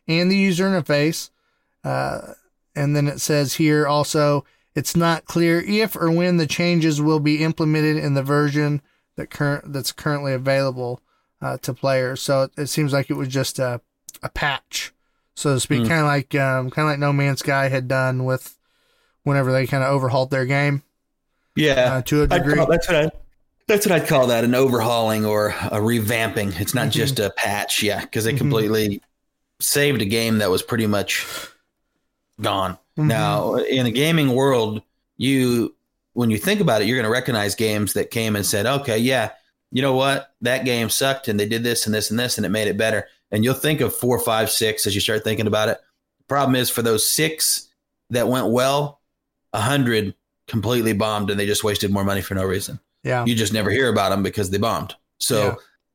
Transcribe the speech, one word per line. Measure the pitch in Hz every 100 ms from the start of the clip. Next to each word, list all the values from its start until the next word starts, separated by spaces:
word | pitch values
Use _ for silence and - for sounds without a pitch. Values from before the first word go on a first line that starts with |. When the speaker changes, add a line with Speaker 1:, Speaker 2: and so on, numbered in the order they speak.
| -
Speaker 1:
and | 165 180
the | 196
user | 196 170 190
interface. | 185 151 143 151 165 - _ _ _ _ _
Uh, | 143 131 135 - - - _ _ _ 151
and | 143
then | 147 143
it | 135
says | - 147 135
here | - 156 151 143
also, | 147 143 156 147 143 - _ _
"It's | 151 - 170
not | 170 160
clear | - 170 170 170
if | 196 208 214
or | - 165
when | 165 180 175
the | 151
changes | - 175 170 160 147
will | 151 156
be | 147 151
implemented | 160 160 156 156 156 151
in | 147
the | 139
version | 135 147 147 147 147 147 _ _ _ -
that | 147
current, | - 147 143 147
that's | 139 127
currently | - 156 147 143
available, | 127 135 135 139 127 120 127 _ _ _ -
uh, | 135 127
to | -
players." | 123 135 131 127 131
So | - 135
it, | 135 -
it | 139
seems | - 147
like | 139 135
it |
was | 143 135
just | 135 123 -
a, | 127 120 _ _ - -
a | -
patch, | - 147 135 - - - _ _ _ _ -
so | 151
to | 131
speak, | - 127
Speaker 2:
Hmm. | 113
Speaker 1:
kinda | 165
like, | 147 143 -
um, | 143 135 131 127
kinda | 156 151
like | 143
No | 143
Man's | 143 139 135
Sky | - 139 135
had | 131 127
done | 131 131 127
with | 127 131 - - _ _ _ _ _ _
whenever | 143 139 127
they | 131 127
kinda | 139 131
overhauled | 139 131 131 131
their | 135
game. | 127 139 143 143 _ _ _ _ _ _ _
Speaker 2:
Yeah. | - 151 135 127
Speaker 1:
Uh, | 131
to | - 147
a |
Speaker 2:
I'd | 147 175
Speaker 1:
degree. | 139 147
Speaker 2:
call, | 156
that's | 165 185
what | 156
I, | 160 - - _ _ _ -
that's | 208 208
what |
I'd | 165 -
call | 147 123
that, | 117
an | 117 127
overhauling | 135 120 113 117 110 107
or | 107 104 104 - 107
a | 104
revamping. | 110 117 107 117 110 113 101 85
It's | -
not | 123 110
Speaker 1:
Mm-hmm. | 147
Speaker 2:
just | 143 123
a | 101
patch, | - 107 101 - -
yeah, | 104 95 -
'cause | 113
they | 110
Speaker 1:
Mm-hmm. | 135
Speaker 2:
completely | 143 113 107 110 107 101 _ _ _ _ _ -
saved | - 143 143 123
a | 101
game | 113 113 107
that | 104
was | -
pretty | - 117 107
much | 101 98 - - - - _ _ _ _ _ _ _ _ -
gone. | 107 98 92 90 _ -
Speaker 1:
Mm-hmm. | 151
Speaker 2:
Now, | 110 104 104 104 113
in | - 131 120
a |
gaming | 120 156 165 139
world, | 123 139 123 107 107 _ _ _ -
you, | 127 135 127 120 107 _ _ _ _
when | 117 117
you | 107
think | 190 208
about | 170 110
it, | 104
you're | 127
gonna | 110
recognize | 123 131 110 101
games | - 110 104 104
that | 104 -
came | 117 110 104
and |
said, | - 104 113
"Okay, | 139 135 110
yeah, | 123 131 110 - _ _ _
you | 127
know | 135
what? | 131 135 139 - -
That | 117 123
game | 123 120 110
sucked, | - 135 135 -
and | 104
they | 104
did | 113
this | 120 117 107
and |
this | 107 104
and | 110
this, | 123 -
and |
it | 92
made | 107 104
it | 101
better." | 110 104 - _ -
And | 107
you'll | 120
think | 131 151 147
of | 117 -
four, | 123 120
five, | 120 110 107
six | - 110 107 104
as |
you | 98
start | - 107
thinking | 110 110 110
about | 107 110
it. | - _ _ _ _ -
Problem | 139 135 127
is, | 123
for | -
those | 117 107 -
six | - 160 - - - - _ _ _ -
that | 120 113
went | 127 104
well, | 120 131 143 143 - _ _ _ _ -
a | 110
hundred | 113 143 120 110 98 - _ _ -
completely | 113 104 123 110
bombed, | 101 107 104 101
and | 101
they | 101
just | 104
wasted | 107 104 101
more | 101
money | 98 98
for | -
no | 95
reason. | 95 95 - - _ _
Speaker 1:
Yeah. | 131 123
Speaker 2:
You | 120
just | 113 101
never | 110 98
hear | 117 127
about | 107 95
'em | 98
because | 95 - 95
they | 98
bombed. | 113 87 - - _ -
So, | - 110 101 - - _ _